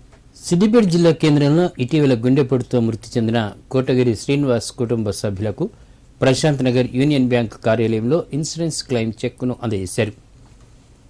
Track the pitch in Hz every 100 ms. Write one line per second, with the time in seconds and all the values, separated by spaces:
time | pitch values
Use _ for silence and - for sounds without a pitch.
0 | - - - - - 175 214 240 202 170
1 | 170 156 156 147 143 156 180 - 123 156
2 | 143 120 123 139 123 131 120 123 113 110
3 | - 123 110 117 104 - - 131 127 127
4 | 123 110 - 143 139 117 - - 117 117
5 | 107 98 107 95 107 104 175 - - -
6 | - - 127 127 156 139 127 123 120 127
7 | 143 143 127 120 113 - 117 113 113 113
8 | 117 165 - 139 160 160 165 - - 123
9 | 113 107 123 - 127 120 120 101 92 -
10 | 107 - - - - - - - - -
11 | -